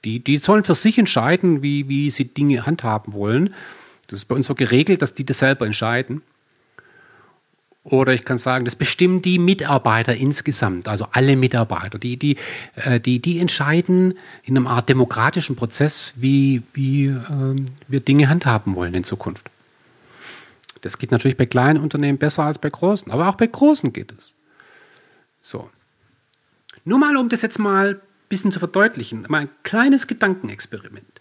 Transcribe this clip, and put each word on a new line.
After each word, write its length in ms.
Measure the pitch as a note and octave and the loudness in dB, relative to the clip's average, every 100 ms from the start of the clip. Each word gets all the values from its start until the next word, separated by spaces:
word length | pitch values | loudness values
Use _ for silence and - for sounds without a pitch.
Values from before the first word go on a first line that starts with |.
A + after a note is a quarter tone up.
Die, 160 | A2+ A#2 | -6 -6
die 180 | B2+ C#3+ | -2 0
sollen 260 | - G#3+ | 4 2
für 100 | G3+ | 4
sich 240 | F3 A3 A3+ | 2 2 2
entscheiden, 640 | G#3+ - A#2+ F3+ F#3 D3+ | 2 2 2 2 2 2
wie, 260 | C#3+ C#3+ C#3 | 0 -2 -2
wie 220 | C#3 D3 | -2 -2
sie 160 | C3+ C3 | -2 -6
Dinge 400 | - C#3+ B2+ A2+ | 0 2 2 0
handhaben 460 | E3 A#2+ G#2+ G#2+ | -4 -2 -4 -6
wollen. 420 | G2+ G2+ A#2 F#3+ - - - - _ - | -6 0 2 0 -4 -20 -20 -20 _ -14
Das 120 | - | -12
ist 60 | - | -6
bei 100 | B2+ | -4
uns 100 | C3 | -2
so 80 | |
geregelt, 480 | C#3+ A#2 B2 D#3+ F#3 | -2 2 4 4 2
dass 120 | C3+ | 0
die 100 | - | -4
das 160 | C3+ C#3 | -6 0
selber 260 | C3+ C3+ G#2+ | 2 2 -2
entscheiden. 560 | G#2 A2+ A#2+ C3 D#3 _ _ _ - _ - _ _ _ _ _ _ _ _ _ _ | -2 -2 -2 -4 -10 _ _ _ -20 _ -20 _ _ _ _ _ _ _ _ _ _
Oder 320 | C#3+ C3 C3 | -2 0 2
ich 100 | B2+ | 0
kann 140 | - B2+ | 0 -4
sagen, 260 | B2+ B2 | -2 -2
das 100 | A#2+ | -4
bestimmen 480 | - C#3+ - F3+ F#3 | -4 -6 2 2 2
die 160 | F#3 F3+ | 2 2
Mitarbeiter 760 | F3 F#3+ D3 C#3 A#2+ A2 A2+ A#2 | 2 0 0 0 2 2 0 0
insgesamt, 720 | C3 D3 - C3+ G#2+ F#2 G2 | 0 -2 -4 -2 -2 -4 -6
also 180 | G#2 - | -6 -2
alle 240 | B2 C3+ C3+ | 0 4 4
Mitarbeiter. 600 | B2+ B2 A2+ - G2+ G#2 | 2 2 0 -2 -6 -8
Die, 180 | B2 B2+ | -8 -4
die, 200 | D3 C#3 - - - | -2 -2 -6 -14 -16
äh, 240 | - - A#2+ | -8 0 0
die, 200 | A#2+ B2 | 2 0
die 180 | E3+ E3+ | 0 0
entscheiden 800 | F3 - C#3 E3 F3 F3+ F#3 F#3 - - | -2 0 0 2 4 4 4 0 -14 -20
in 140 | - C3 | 0 0
einer 140 | B2+ | 2
Art 180 | A#2+ A#2+ | 0 2
demokratischen 680 | C3 B2 - A#2+ F3 D#3 | 2 2 2 0 0 -6
Prozess, 580 | B2+ A#2 - D3 - - A#2+ | -6 -6 -2 -2 -2 -10 -4
wie, 460 | C3 C#3 C3+ B2+ A#2 | 2 4 4 0 -4
wie, 340 | - C3+ C#3 C#3 | -6 -2 0 0
ähm, 600 | C3 A#2 C#3+ C3+ C3+ C3 C3 - | -2 -6 -4 -2 -2 -6 -12 -6
wir 140 | C3+ | -4
Dinge 280 | C3 C#3 C#3+ | 2 4 6
handhaben 460 | E3+ C3+ A2+ G2+ | 4 2 0 0
wollen 200 | F#2 F2 | -4 -2
in 100 | F2+ | -4
Zukunft. 440 | F2 - - - - _ _ _ _ _ _ - - - - _ - - | -4 -8 -8 -12 -18 _ _ _ _ _ _ -20 -20 -20 -20 _ -20 -16
Das 160 | - - | -14 -10
geht 120 | B2+ | -2
natürlich 260 | A#2+ C#3 C3 | 0 0 0
bei 100 | B2+ | 0
kleinen 360 | B2+ C3 D#3 | 4 4 2
Unternehmen 360 | D3 C#3+ C#3+ C#3 | 0 -2 -2 0
besser 260 | D3+ - | -2 0
als 140 | D3+ D3+ | -4 -2
bei 120 | D3 | -8
großen, 400 | - F3+ G#3 - | -2 0 0 -2
aber 180 | C3+ F3 | -2 -2
auch 60 | |
bei 120 | G3 A#3 | 0 -2
großen 460 | - C#4+ D4 C#3+ | 4 4 4 0
geht 200 | - - - | -4 -12 -18
es. 180 | - _ _ _ _ _ _ _ _ _ _ _ | -20 _ _ _ _ _ _ _ _ _ _ _
So. 260 | - - - _ _ _ _ _ _ _ _ _ _ - | -16 -14 -16 _ _ _ _ _ _ _ _ _ _ -16
Nur 140 | D#3 B3 | 0 2
mal, 180 | D4 C#4+ | 2 2
um 120 | A#3+ | 0
das 140 | A#3 | -2
jetzt 160 | A3 - | -4 -2
mal 360 | G#3 G3 G3 | 0 2 0
ein 60 | G3 _ _ _ | -2 _ _ _
bisschen 240 | F#3+ G3 | -2 -2
zu 80 | F3+ | -2
verdeutlichen, 680 | F3 F#3+ G#3+ A3+ A2+ A2+ - | -2 2 2 0 -10 -12 -4
mal 140 | D3+ | -4
ein 60 | C#3+ _ | -4 _
kleines 420 | - G#3+ C4 C4+ - | -6 0 4 2 0
Gedankenexperiment. 1000 | A#3 G3+ F#3+ G#2 G#2 - G2+ - G#2 - - | -2 0 0 -6 -12 -14 -16 -16 -20 -20 -20